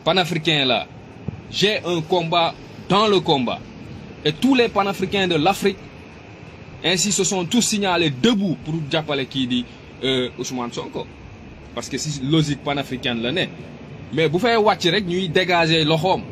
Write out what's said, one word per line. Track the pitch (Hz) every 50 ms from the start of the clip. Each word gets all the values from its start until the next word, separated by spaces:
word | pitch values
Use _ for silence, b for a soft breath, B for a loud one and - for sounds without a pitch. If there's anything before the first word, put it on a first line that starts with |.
| -
Panafricain | 156 170 190 175 156 175 160 156 170 156 147 135
là, | 127 120 101 - - - - - - - - - - - - - -
j'ai | - - 175 208 214 185 143
un | 165 175 170
combat | 156 - 185 180 165 160 175 170 165 160 - - - - - - - -
dans | 175 202 220 214
le | 202 180
combat. | 156 175 156 135 123 113 92 - - - - - - - - - - - - - -
Et | 151
tous | 151 - - 262 269
les | 254 233 220
panafricains | - 202 196 202 196 - 190 165 196 196 190 180
de | 175
l'Afrique, | 147 147 185 196 - - 202 196 - - - - - - - - - - - - - - - - - - - - -
ainsi | - 156 185 180 - 208
se | - - 185
sont | - 202 185 175
tous | 160 - 240
signalés | - - 214 202 202 190 175 170 165 156
debout | 135 123 143 233 247 196 202 185 139 - -
pour | 156 156 165 151 135
jàppale | 165 160 151 151 143 139 131
kii | - - 135 131
di, | 123 127 123 120 B B B B B - -
euh, | 120 135 131 127 127 117 - 147
Ousmane | 131 - 127 127 120 120
Sonko. | - 156 143 - - 127 - - - - - - - - - - - - - - -
Parce | 120 - -
que | 139 123
si | - 156 143 143
logique | 127 139 156 160 151 151 143 123 -
panafricaine | 147 143 143 139 - 135 123 127 127 120 117
la | 113 123
ne. | 151 185 143 - - - - - - - - - - - - - -
Mais | 151 165 151
bu | 143 180
fay | 220 233 233
wàcc | 226 208 214 190 156 - - 170
rek | 214 202
ñuy | 175 175 185 190 170
dégager | - 185 185 175 180 170 165 160 165 165 156
loxoom. | 151 160 160 160 190 180 120 101 -